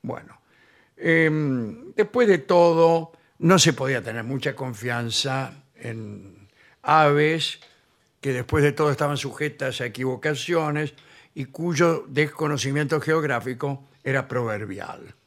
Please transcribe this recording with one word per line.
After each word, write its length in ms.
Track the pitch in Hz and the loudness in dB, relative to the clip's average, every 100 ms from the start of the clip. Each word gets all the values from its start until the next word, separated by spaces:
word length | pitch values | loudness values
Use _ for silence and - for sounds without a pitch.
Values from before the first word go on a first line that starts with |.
Bueno, 380 | 120 120 - - _ _ _ _ _ _ | -8 -10 -12 -20 _ _ _ _ _ _
em, 960 | 170 165 160 156 147 127 110 - - | 2 4 4 2 0 -2 -4 -10 -10
después 340 | - 208 247 233 | -2 0 2 4
de 100 | 180 | 4
todo, 760 | - 175 170 165 165 165 165 _ _ _ | 4 6 6 6 4 4 -2 _ _ _
no 180 | 165 185 | 4 6
se 140 | 165 | 6
podía 280 | 131 131 127 | 2 -2 -2
tener 200 | 110 113 | -4 -8
mucha 300 | 113 135 139 | -6 -4 -6
confianza 1000 | - 131 107 120 120 117 110 143 131 135 - _ | -6 -10 -8 -6 -4 -4 -4 -2 -4 -6 -12 _
en 760 | _ 120 113 107 101 98 92 98 _ _ _ | _ -12 -12 -12 -14 -18 -20 -20 _ _ _
aves 760 | 143 156 151 147 151 160 147 - - _ _ _ _ _ | 2 4 6 4 2 0 -4 -6 -18 _ _ _ _ _
que 120 | 139 | -6
después 300 | 127 123 156 | -4 -2 2
de 100 | 147 | 2
todo 180 | 143 151 | 2 0
estaban 240 | 135 147 143 | 2 -2 -2
sujetas 640 | 139 - 151 147 135 - | -6 -6 -8 -4 -6 -6
a 60 | 120 | -8
equivocaciones 1080 | 113 131 123 151 143 120 170 151 147 151 - _ - _ | -4 -4 -2 -4 -4 -2 -2 0 -2 -4 -8 _ -20 _
y 120 | - 131 | -12 -12
cuyo 580 | - 170 151 170 160 - | -6 -4 2 2 2 -2
desconocimiento 920 | 135 151 - 156 143 135 143 147 156 | -2 -2 -2 -4 -2 -2 -2 0 -2
geográfico 880 | 151 160 147 123 120 127 143 135 - _ | 0 0 0 -4 -4 -6 -6 -6 -12 _
era 240 | 135 135 131 | -4 -4 -2
proverbial. 840 | 123 117 104 104 95 - - 71 - | -4 -4 -4 -8 -10 -12 -14 -18 -20